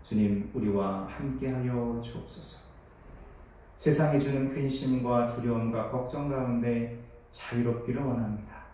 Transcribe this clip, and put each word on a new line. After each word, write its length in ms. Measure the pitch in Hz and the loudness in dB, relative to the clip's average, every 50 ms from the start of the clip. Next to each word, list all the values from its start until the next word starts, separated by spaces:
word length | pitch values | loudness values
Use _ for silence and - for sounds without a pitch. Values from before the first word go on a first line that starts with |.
주님, 480 | - - 107 107 104 101 101 101 - - - | -6 0 2 4 4 4 4 2 0 -2 -2
우리와 540 | 127 107 104 98 101 98 95 98 98 95 | 0 2 2 2 2 2 0 -2 -2 -4
함께하여 920 | - - - 143 135 127 - 131 131 127 127 123 123 123 120 120 117 117 117 | -8 -8 -6 -4 -4 -2 -2 -2 -2 0 0 0 0 0 0 0 0 -2 -4
주옵소서. 680 | 117 - - - - - - - - - - - - - - - - - - - - - - - - - - - - - - - - - - | -4 -6 -10 -10 -10 -12 -14 -14 -14 -14 -14 -16 -18 -20 -20 -20 -20 -20 -20 -20 -20 -18 -18 -18 -18 -18 -18 -20 -20 -20 -20 -20 -20 -20 -20
세상이 460 | - - 151 147 156 156 151 143 131 | 2 4 4 6 6 6 6 4 4
주는 320 | - 139 135 135 135 135 - | 4 2 2 2 0 0 0
근심과 840 | 135 139 135 - - - 131 127 123 120 120 123 120 120 117 - | 0 0 0 0 0 2 2 2 2 2 4 4 4 4 2 0
두려움과 540 | 123 117 120 117 113 113 113 - - - - | 0 0 2 2 2 2 0 0 0 -2 -2
걱정 400 | 127 127 127 - - 143 143 143 | -2 -4 -4 -4 -4 -4 -2 -2
가운데 720 | 135 131 127 120 120 120 117 120 117 117 117 117 - - - - - - - - | 0 0 0 0 0 0 2 2 2 0 0 -4 -6 -12 -14 -16 -20 -20 -20 -20
자유롭기를 680 | - - - - 120 120 117 117 113 - - - 120 - | -18 -14 -10 -2 0 2 2 2 0 0 -2 -2 -2 0
원합니다. 640 | 143 131 120 113 113 104 104 104 - - - - - - | 0 0 0 0 0 -2 -2 -4 -6 -12 -14 -16 -18 -18